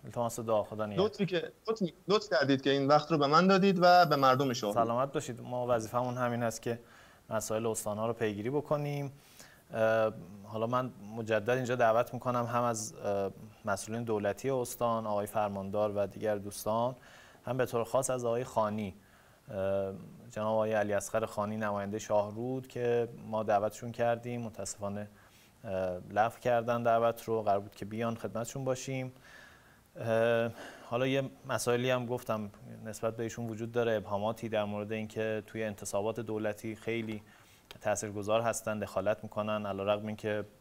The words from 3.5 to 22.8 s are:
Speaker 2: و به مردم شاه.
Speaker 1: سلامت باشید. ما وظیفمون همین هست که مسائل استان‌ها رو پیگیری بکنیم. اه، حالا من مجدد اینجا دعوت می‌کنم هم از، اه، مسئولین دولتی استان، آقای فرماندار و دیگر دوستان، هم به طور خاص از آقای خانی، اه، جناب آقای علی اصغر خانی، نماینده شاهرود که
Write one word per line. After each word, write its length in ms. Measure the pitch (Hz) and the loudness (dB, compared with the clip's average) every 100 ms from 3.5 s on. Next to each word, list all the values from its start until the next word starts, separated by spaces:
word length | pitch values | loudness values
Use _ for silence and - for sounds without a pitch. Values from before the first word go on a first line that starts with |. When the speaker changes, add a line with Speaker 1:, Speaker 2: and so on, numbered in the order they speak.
| 190 196 180 | 6 6 6
Speaker 2:
و 260 | 175 180 170 | 8 8 8
به 100 | 147 | 6
مردم 360 | 131 127 139 | 6 6 4
شاه. 220 | 117 104 | 2 0
Speaker 1:
سلامت 380 | 110 117 117 139 | 2 2 2 0
باشید. 280 | 147 - 120 | -2 -6 -10
ما 260 | 120 123 123 | -6 -4 2
وظیفمون 480 | 120 110 123 123 123 | 0 2 -2 -2 0
همین 260 | 123 117 | 0 0
هست 200 | 117 - | -2 -2
که 160 | - 117 - - - - _ | -4 -4 -6 -20 -20 -20 _
مسائل 360 | 110 - 110 113 | -4 -2 0 0
استان‌ها 400 | 110 - 104 113 | -2 -2 -2 -2
رو 60 | |
پیگیری 380 | 117 113 104 104 | 0 -2 -2 -2
بکنیم. 600 | 143 143 147 143 143 143 139 - - - - _ | -2 0 -2 -2 -4 -6 -10 -20 -20 -20 -20 _
اه، 380 | 120 110 110 110 110 85 104 | 0 4 4 2 0 -14 -16
حالا 220 | 101 110 113 | -10 -4 0
من 240 | 123 127 98 101 113 | 0 -2 -8 -12 -8
مجدد 340 | 110 107 104 | 0 2 4
اینجا 260 | 127 123 123 | 2 2 4
دعوت 380 | 113 113 123 | 6 6 2
می‌کنم 320 | 123 123 123 117 | -2 -2 0 0
هم 160 | 120 | 0
از، 320 | 120 110 110 - | 0 0 -6 -6
اه، 260 | 101 101 98 - 110 - | -2 0 -2 -6 -18 -10
مسئولین 400 | 107 98 - 113 | -4 -4 -2 -6
دولتی 460 | 117 107 104 98 135 | -2 0 0 -2 -2
استان، 560 | 135 120 - 120 113 110 | -2 -2 -2 0 0 0
آقای 200 | 104 104 | -2 -2
فرماندار 680 | 113 104 98 95 101 107 104 | 0 -2 -2 -4 0 0 2
و 100 | 101 | -2
دیگر 300 | 92 107 104 | -2 -2 -2
دوستان، 600 | 98 - - 110 120 135 - - - - - | -4 -8 -2 0 -2 -4 -16 -20 -20 -14 -6
هم 100 | 127 | -2
به 100 | 123 | 0
طور 180 | 117 | 0
خاص 260 | 110 131 131 | 0 0 0
از 140 | 127 | -2
آقای 200 | 120 117 | 0 -2
خانی، 500 | 127 - 107 107 101 - - - - - - | 0 0 0 0 -6 -8 -20 -20 -20 -20 -10
اه، 420 | 98 95 98 98 98 - - - | -4 0 0 -2 -6 -12 -18 -12
جناب 180 | - 107 | -4 0
آقای 240 | 110 107 | 2 2
علی 200 | 110 104 | 2 2
اصغر 340 | 101 - 113 110 | 0 0 -2 -2
خانی، 300 | - 104 110 | -2 -4 -2
نماینده 420 | 110 101 101 107 | -2 -2 -4 -6
شاهرود 680 | - 107 104 104 123 131 127 | 0 2 2 -4 -6 -6 -8
که 420 | 127 | -4